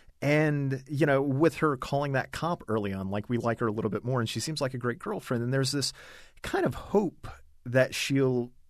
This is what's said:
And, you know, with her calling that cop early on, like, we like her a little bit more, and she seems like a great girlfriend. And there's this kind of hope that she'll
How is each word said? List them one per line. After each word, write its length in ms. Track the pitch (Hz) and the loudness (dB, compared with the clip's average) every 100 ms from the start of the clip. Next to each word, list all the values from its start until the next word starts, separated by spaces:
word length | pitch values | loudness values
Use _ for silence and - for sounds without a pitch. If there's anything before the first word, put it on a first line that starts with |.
| - _ | -20 _
And, 640 | 139 151 151 147 139 135 - | 2 4 4 0 -2 -4 -4
you 160 | 143 156 | 2 4
know, 160 | 135 | 4
with 360 | 143 135 160 - | 2 4 4 4
her 200 | 156 135 | 0 0
calling 360 | - 139 143 | -2 -2 0
that 180 | 135 - | -2 -2
cop 320 | - 160 170 - | -4 -4 -4 -2
early 240 | 110 101 | -2 -2
on, 180 | 95 95 | -4 -4
like, 180 | 104 - | -4 -2
we 80 | 120 | 0
like 220 | 117 113 | 0 0
her 80 | 117 | 0
a 40 | |
little 200 | 107 107 | 0 -2
bit 120 | 98 | -2
more, 160 | 120 131 | -2 0
and 80 | 110 | -2
she 120 | 113 | -4
seems 200 | 156 156 | -6 -2
like 120 | 139 | -4
a 40 | 131 | -2
great 180 | 120 117 | -4 -4
girlfriend. 460 | 202 196 - 120 | -6 -6 -2 -2
And 100 | 120 | 0
there's 180 | 135 131 | 0 2
this 220 | 143 131 - - - - - | 0 -4 -6 -16 -20 -20 -12
kind 240 | - 381 339 | -4 0 0
of 80 | |
hope 540 | - - 202 190 - - - - - 127 | -2 0 2 2 -4 -14 -16 -20 -16 0
that 280 | 127 131 | 2 2
she'll 580 | - - 135 131 123 120 - | 0 0 2 4 2 -2 -10